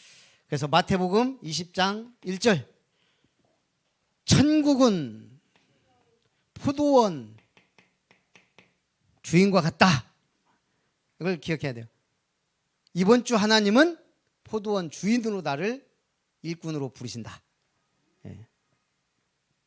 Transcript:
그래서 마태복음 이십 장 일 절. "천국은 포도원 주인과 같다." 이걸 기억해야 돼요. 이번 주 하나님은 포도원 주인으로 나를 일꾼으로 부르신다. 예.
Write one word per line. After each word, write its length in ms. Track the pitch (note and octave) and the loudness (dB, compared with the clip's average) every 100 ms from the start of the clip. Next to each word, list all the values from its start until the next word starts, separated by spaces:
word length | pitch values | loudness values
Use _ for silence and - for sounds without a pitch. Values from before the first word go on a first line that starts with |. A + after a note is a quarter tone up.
| - - - _ _ | -20 -20 -20 _ _
그래서 200 | D3 C#3+ | -6 0
마태복음 680 | D#3+ - F#3+ F3+ G3+ B3+ C4 | 0 2 0 0 0 0 -4
이십 320 | D#3 D#3 F3 | -10 -10 -8
장 400 | - F#3+ G#3 A#3 _ | -2 -2 -2 -10 _
일 140 | F3+ F#3 | -10 -2
절. 280 | A#3 E3+ A2+ _ _ _ _ _ _ _ _ _ _ _ _ _ _ _ | 0 0 -2 _ _ _ _ _ _ _ _ _ _ _ _ _ _ _
"천국은 1120 | - D3 D4 D#4 D4 C4 B3+ F#3 C3 A2 A2 C3 _ _ _ _ _ _ _ _ _ _ _ | 0 2 4 2 2 4 2 2 -4 -12 -20 -20 _ _ _ _ _ _ _ _ _ _ _
포도원 840 | - - C#4 D4 C4+ G#3+ D3+ A2 A2 _ _ _ _ _ _ _ _ _ _ _ _ _ _ _ _ _ _ | -10 -6 -2 2 4 2 -2 -12 -20 _ _ _ _ _ _ _ _ _ _ _ _ _ _ _ _ _ _
주인과 380 | - E3 G3+ F#3 | 0 2 4 4
같다." 500 | D#3 - F#3+ C#3 - _ _ _ _ _ _ _ _ _ _ - | 0 2 4 2 -2 _ _ _ _ _ _ _ _ _ _ -10
이걸 180 | E3 E3+ | -6 -6
기억해야 360 | - D#3 D3 | -6 -6 -6
돼요. 100 | A#2 A2+ _ _ _ _ _ _ _ _ _ _ | -10 -14 _ _ _ _ _ _ _ _ _ _
이번 300 | F3 F#3 B3 | -2 2 2
주 120 | A#3+ A#3 | 2 0
하나님은 640 | G#3+ A3 G#3 A3+ E4+ E4 _ _ _ _ | 2 2 4 4 4 0 _ _ _ _
포도원 460 | - A3 G#3 G3+ E3 | -10 -8 -4 -6 -6
주인으로 520 | - F#3+ A#3+ A3+ G3+ | -6 -2 0 -2 -6
나를 440 | D#3+ C#3 G3 C4 - _ _ _ _ _ | -6 -4 -4 -6 -12 _ _ _ _ _
일꾼으로 480 | D#3+ E3 D#3+ D#3 C3+ | -12 -10 -8 -8 -8
부르신다. 520 | - B2 A#2 G#2 - _ _ _ _ _ _ _ _ | -10 -14 -12 -14 -18 _ _ _ _ _ _ _ _
예. 220 | G2 F#2+ A2 _ _ _ _ _ _ _ _ _ _ _ | -20 -20 -20 _ _ _ _ _ _ _ _ _ _ _